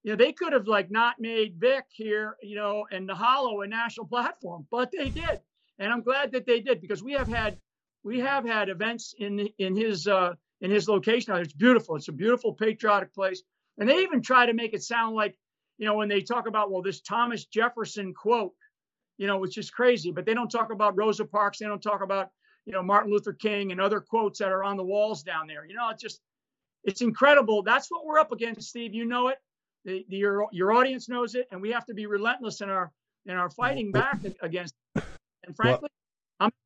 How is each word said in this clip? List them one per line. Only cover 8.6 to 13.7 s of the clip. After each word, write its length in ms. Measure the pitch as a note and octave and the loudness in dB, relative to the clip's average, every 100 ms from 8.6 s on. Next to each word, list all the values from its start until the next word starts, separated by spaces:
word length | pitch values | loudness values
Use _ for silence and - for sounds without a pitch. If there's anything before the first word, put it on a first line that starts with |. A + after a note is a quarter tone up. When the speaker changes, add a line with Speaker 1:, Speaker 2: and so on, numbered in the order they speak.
| F#3+ | -2
Speaker 1:
events 460 | F3+ A3 A#3 - - | -2 -4 -4 -10 -8
in, 300 | G#3 G3+ G#3 - | -4 -4 -4 -2
in 160 | F#3+ G3 | 0 0
his, 300 | A3 F#3 F#3+ | 0 0 2
uh, 280 | F#3+ F3 F3 _ - | 2 2 -2 _ -6
in 100 | F#3 | 0
his 180 | G#3 F#3 | 2 4
location. 460 | G3+ G#3+ A#3+ A3 | 2 4 0 2
Now, 60 | F3+ | -2
it's 120 | E3 | -2
beautiful. 440 | C#3+ A#3+ A#3+ - D3+ | 4 6 6 2 -8
It's 120 | - | -8
a 40 | |
beautiful 400 | C#3 G#3+ A#3+ A3+ | -2 2 2 0
patriotic 600 | - A3 A3 G#3+ G3+ F3+ | -2 -2 0 2 2 0
place. 300 | - F#3+ F#3 - _ _ | -4 -4 -4 -14 _ _